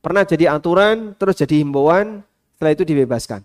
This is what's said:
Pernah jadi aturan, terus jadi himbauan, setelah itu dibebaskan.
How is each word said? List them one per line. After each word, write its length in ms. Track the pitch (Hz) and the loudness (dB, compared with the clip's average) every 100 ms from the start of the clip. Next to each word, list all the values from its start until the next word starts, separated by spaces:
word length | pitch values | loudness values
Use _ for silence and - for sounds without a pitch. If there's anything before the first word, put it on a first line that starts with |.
Pernah 240 | 156 196 190 | -2 -2 0
jadi 240 | 160 165 | 2 2
aturan, 640 | 151 170 180 208 220 214 196 | 0 0 2 2 0 -6 -4
terus 240 | 196 185 | -4 -2
jadi 240 | 139 151 | 0 0
himbauan, 640 | 147 139 147 180 214 208 - _ _ _ | 0 0 2 2 0 -8 -20 _ _ _
setelah 160 | 156 156 | -2 0
itu 80 | |
dibebaskan. 560 | 170 147 127 120 - 104 | 0 0 0 -2 -6 -14